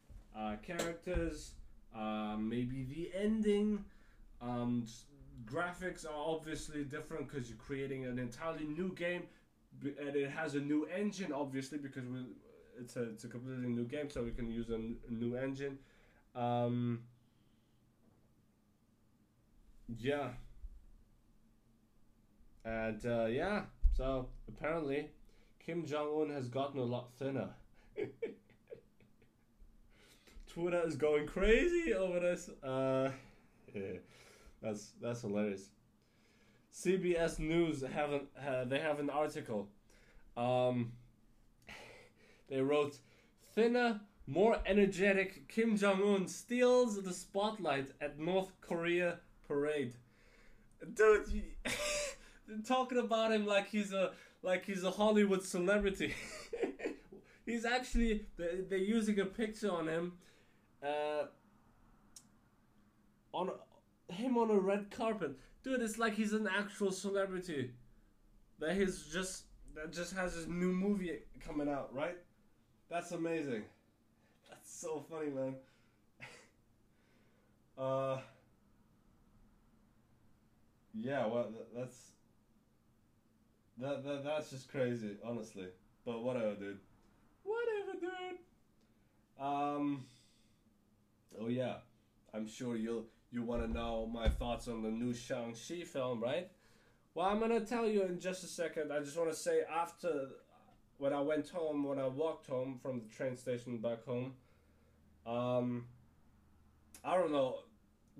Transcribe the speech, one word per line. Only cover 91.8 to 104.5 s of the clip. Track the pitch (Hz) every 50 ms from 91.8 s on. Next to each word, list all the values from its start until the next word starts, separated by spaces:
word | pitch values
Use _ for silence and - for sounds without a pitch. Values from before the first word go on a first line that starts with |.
| - _ _ _ _ _ _ _ _ - -
I'm | 110 110
sure | 107 - - 131 120 117
you'll, | 113 110 113 117 113 110 - - _ _ _
you | 120 120
wanna | 117 117 120 117 117
know | 113 113 117 117 117 113 113 113
my | 113 117 117 113 110
thoughts | - - 123 120 117 117 -
on | 127 117 110 110
the | 110
new | 113 113 120 123 120
Shang-Chi | 117 - - 135 123 117 117 113 107 - - 165 175 170
film, | - - 139 127 127 123 110
right? | 113 123 147 175 180 - - _ _ - - - - - - _ _ _ _
Well, | 160 180
I'm | 196 208 220
gonna | 226 226 233 226
tell | 214 226 247 233 233
you | 214 214 202 190
in | 180 175 175
just | 165 185 180 - -
a |
second. | - - - 165 156 - 165 151 139 143
I | 147
just | 143 143 147
wanna | 170 170 165 160
say | - - 175 165 160 -
after, | 143 156 170 170 170 - - - 175 151 139 135 131 - - - _ - - - - - - _ _ _ -
when | 139 139
I | 143 143
went | 139 151 156 151 143 -
home, | - 180 160 156 147 143 143
when | 139 139 135
I | 135
walked | 127 127 139 160 160 156 - -
home | - 135 127 127 135 131 123
from | - 139 123 120
the | 107 - -
train | - 143 131 123
station | 123 - 131 123 120 120 123 123 113
back | 107 117 117 113 -
home, | 139 123 123 127 135 131 - - _